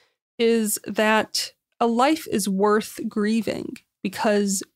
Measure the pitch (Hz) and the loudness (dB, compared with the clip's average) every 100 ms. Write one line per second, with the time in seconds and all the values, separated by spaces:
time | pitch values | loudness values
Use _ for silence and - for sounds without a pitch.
0 | _ _ _ - 233 233 214 - - 208 | _ _ _ 0 2 2 0 -4 -6 0
1 | 214 220 - - - _ _ - 233 233 | 2 2 0 -6 -8 _ _ -2 0 2
2 | 269 320 - 214 190 190 208 214 - - | 2 0 -2 -4 -2 2 2 2 0 -8
3 | 220 214 208 226 202 - - - _ _ | -6 -2 0 0 -2 -4 -8 -12 _ _
4 | 196 - 220 208 202 190 - | -8 -2 0 2 2 -2 -6